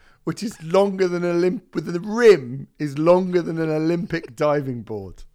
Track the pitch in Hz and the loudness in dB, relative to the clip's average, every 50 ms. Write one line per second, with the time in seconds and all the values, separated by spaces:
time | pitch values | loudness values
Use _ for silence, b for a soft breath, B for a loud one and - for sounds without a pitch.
0 | b b b b b - 165 - 196 233 202 - 160 160 170 190 202 202 196 190 | b b b b b -8 -8 -6 -8 -10 -10 -10 -6 0 2 2 2 2 2 0
1 | 190 180 175 175 175 175 170 175 175 185 185 - - _ - 160 156 170 170 175 | -2 -2 0 -2 -2 -2 0 0 0 0 0 -2 -6 _ -10 -8 -6 -6 -6 -8
2 | 175 214 208 226 240 226 196 156 131 120 123 139 139 - _ - 151 147 135 143 | -6 -6 0 6 8 8 8 8 4 -4 -10 -12 -12 -14 _ -8 -6 -6 -4 2
3 | 156 165 175 180 190 180 175 180 165 170 165 160 160 156 156 156 156 160 170 170 | 4 4 4 4 4 2 0 -2 -2 -2 -4 -4 -2 -2 -2 0 0 0 0 -2
4 | 175 - - 165 - - 120 - 156 151 147 147 139 131 127 120 107 - 113 104 | -4 -4 -6 -8 -8 -10 -6 -2 0 0 0 0 -2 -4 -6 -8 -10 -10 -10 -10
5 | 98 92 85 - - - _ | -10 -12 -16 -18 -20 -20 _